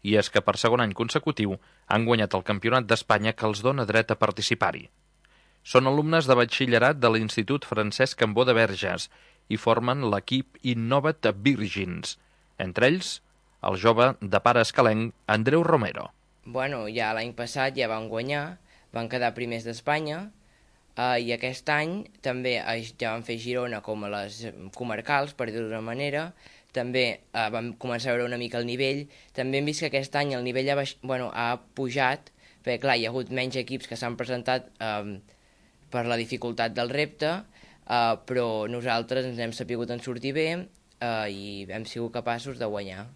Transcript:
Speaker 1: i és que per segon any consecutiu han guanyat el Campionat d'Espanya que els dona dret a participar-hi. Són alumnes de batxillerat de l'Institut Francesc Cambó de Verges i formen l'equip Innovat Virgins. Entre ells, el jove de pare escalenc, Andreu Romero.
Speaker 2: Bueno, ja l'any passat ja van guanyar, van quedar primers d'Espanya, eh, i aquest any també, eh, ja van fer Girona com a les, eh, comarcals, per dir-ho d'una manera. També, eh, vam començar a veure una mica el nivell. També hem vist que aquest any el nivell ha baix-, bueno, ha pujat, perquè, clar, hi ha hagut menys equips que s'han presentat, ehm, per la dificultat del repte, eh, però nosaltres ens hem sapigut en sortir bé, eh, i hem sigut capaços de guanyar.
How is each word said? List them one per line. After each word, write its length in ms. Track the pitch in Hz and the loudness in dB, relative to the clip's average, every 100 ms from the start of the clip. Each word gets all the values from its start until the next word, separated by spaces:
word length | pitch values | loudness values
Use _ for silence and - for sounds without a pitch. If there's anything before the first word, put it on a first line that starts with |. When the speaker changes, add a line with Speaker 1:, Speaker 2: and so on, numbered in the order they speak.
| 101 | 4
Speaker 1:
i 60 | 104 | 4
és 140 | 98 | 6
que 80 | - 101 | 4 4
per 80 | 98 | 2
segon 180 | 117 123 | 4 4
any 140 | 113 95 | 2 0
consecutiu 600 | 113 156 156 - 104 95 _ _ _ | -2 0 -2 -2 -2 -2 _ _ _
han 140 | 104 113 | 2 4
guanyat 300 | 117 104 95 | 4 4 0
el 80 | - | 0
Campionat 400 | 101 110 127 110 | -2 2 2 4
d'Espanya 460 | 113 - 107 107 - | 0 4 4 4 0
que 80 | 110 | -2
els 100 | 95 120 | 2 0
dona 180 | 139 107 | 0 2
dret 240 | 110 110 | 2 2
a 40 | 117 | 2
participar-hi. 640 | 104 104 - 117 95 - - _ _ _ _ _ _ _ - | 2 0 -2 2 0 -2 -12 _ _ _ _ _ _ _ 4
Són 240 | 127 131 | 6 6
alumnes 380 | 143 151 165 135 | 2 4 2 6
de 60 | 123 | 6
batxillerat 640 | 120 - 131 117 123 147 | 4 2 4 6 6 6
de 100 | 120 | 4
l'Institut 560 | 113 110 - 104 143 - | 4 2 -2 0 -2 0
Francesc 540 | 107 104 - 131 - | -2 0 2 0 4
Cambó 240 | 113 107 127 | 2 4 4
de 80 | 113 | 6
Verges 540 | 110 95 95 90 - - - _ _ | 4 2 -4 -4 -8 -16 -20 _ _
i 80 | 107 | 0
formen 480 | - 113 123 135 120 | 2 2 2 0 0
l'equip 500 | 101 - 131 - - | -2 0 -4 -4 -6
Innovat 640 | 127 117 113 139 151 156 113 101 123 | -2 -2 2 2 2 2 0 2 0
Virgins. 680 | 131 104 101 90 85 - - _ _ _ - 92 | 2 -2 -4 -4 -6 -8 -12 _ _ _ -8 -4
Entre 200 | - 127 | 4 4
ells, 300 | 180 - - _ _ _ _ 95 | 4 -2 -10 _ _ _ _ -4
el 80 | 95 | 4
jove 300 | 110 113 127 - | 4 8 6 4
de 220 | 98 98 120 | 0 4 6
pare 160 | 120 | 4
escalenc, 480 | 113 - 117 110 113 - - | 4 6 4 4 -2 -6 0
Andreu 400 | 110 113 156 165 | 2 4 4 6
Romero. 400 | 160 107 - - _ _ _ - | 4 2 -4 -12 _ _ _ -8
Speaker 2:
Bueno, 400 | 127 135 131 107 | -4 -2 -4 -4
ja 240 | 113 110 110 | -2 0 -2
l'any 160 | 117 117 | -4 -6
passat 400 | 120 143 135 135 | -6 -2 -2 0
ja 160 | 117 | -2
van 160 | 110 110 | -2 -4
guanyar, 380 | 113 127 147 151 180 _ _ _ 117 | -4 -2 -4 -6 -12 _ _ _ -8
van 160 | 117 | -4
quedar 240 | 127 120 117 | 0 0 -2
primers 320 | 120 117 117 | -6 -6 -8
d'Espanya, 560 | 117 - 151 156 156 208 _ _ _ _ _ _ - | -6 -2 -2 -2 -8 -10 _ _ _ _ _ _ -4
eh, 260 | 123 123 | 0 0
i 100 | 117 117 | 0 -4
aquest 340 | 127 127 - | -4 -6 -2
any 220 | 147 156 196 - _ | 0 0 -6 -10 _
també, 360 | 135 127 127 117 | -6 -2 -2 -2
eh, 240 | - 117 113 - | -2 -6 -8 -6
ja 140 | 117 | -6
van 120 | 113 113 | -4 -6
fer 100 | 117 | -8
Girona 400 | 117 123 123 107 | -4 -4 -4 -6
com 220 | 101 107 | -6 -8
a 60 | 101 | -6
les, 340 | 104 101 110 113 | -6 -8 -10 -14
eh, 80 | - 95 - | -14 -16 -10
comarcals, 580 | 120 107 117 143 143 | -6 -6 0 0 0
per 160 | - 117 | -6 -6
dir-ho 160 | 110 110 | -4 -6
d'una 140 | 110 | -6
manera. 520 | 113 120 143 143 160 - - - _ | -6 -4 -4 -4 -6 -12 -20 -20 _
També, 340 | 131 123 127 123 - _ | -6 -2 2 0 -2 _
eh, 160 | 113 110 | -4 -2
vam 240 | 113 120 - | -2 -6 -8
començar 320 | 123 117 127 | -6 -4 0
a 40 | 120 | 0
veure 100 | 120 | -2
una 120 | 120 | -4
mica 200 | 120 120 | -4 -4
el 80 | 120 | -4
nivell. 420 | 123 135 139 143 - - | 0 0 -2 -8 -18 -12
També 240 | - 131 139 | -6 -2 0
hem 80 | 147 | 0
vist 140 | 151 | -2
que 60 | 156 | -2
aquest 280 | 139 135 147 | -2 0 -2
any 180 | 143 | 0
el 100 | 127 | -2
nivell 260 | 123 127 135 | -2 0 0
ha 60 | 143 | 0
baix-, 220 | 135 - | -2 -8
bueno, 300 | 127 127 123 | -4 -4 -4
ha 240 | - 117 123 - - | -2 -2 -2 -6 -6
pujat, 560 | 131 131 127 147 - _ - _ | -4 0 0 0 -8 _ -20 _
perquè, 160 | - 120 | -4 0
clar, 160 | 139 120 | 2 2
hi 80 | 113 | 0
ha 40 | |
hagut 200 | 127 104 | -4 -4
menys 260 | 131 127 127 | -4 -2 -4
equips 320 | 113 131 - | -6 -8 -8
que 80 | 117 | -8
s'han 220 | 120 117 | -6 -6
presentat, 520 | 120 123 123 127 - _ | -4 -4 0 -2 -2 _
ehm, 420 | 113 104 104 98 _ _ _ _ _ _ _ | -4 -4 -6 -12 _ _ _ _ _ _ _
per 160 | 123 120 | -4 0
la 120 | 117 | -2
dificultat 560 | 117 127 120 117 117 | -2 -4 -4 -2 -2
del 160 | 117 120 | -2 -2
repte, 540 | 139 151 - 151 180 214 - - - - | -2 -2 -2 -2 -2 -8 -20 -20 -20 -2
eh, 260 | 120 117 107 - | 2 2 0 -2
però 420 | 127 117 110 107 | -2 0 -2 -4
nosaltres 580 | 120 123 117 117 131 127 | -4 -2 -2 0 -4 -4
ens 140 | 120 | -6
hem 120 | 117 | -6
sapigut 380 | 113 120 120 117 | -6 -6 -4 -4
en 120 | 120 | -6
sortir 320 | 131 120 135 | -8 -6 -4
bé, 340 | 143 156 175 185 _ _ _ | -2 -2 -2 -8 _ _ _
eh, 260 | 120 113 104 | -4 -2 -4
i 380 | 98 101 101 95 | -6 -10 -10 -10
hem 160 | 104 110 | -10 -8
sigut 260 | 120 117 | -8 -6
capaços 460 | 120 120 117 131 123 | -4 -4 -4 -6 -6
de 80 | 113 | -4
guanyar. 420 | 104 98 92 117 | -4 -8 -12 -14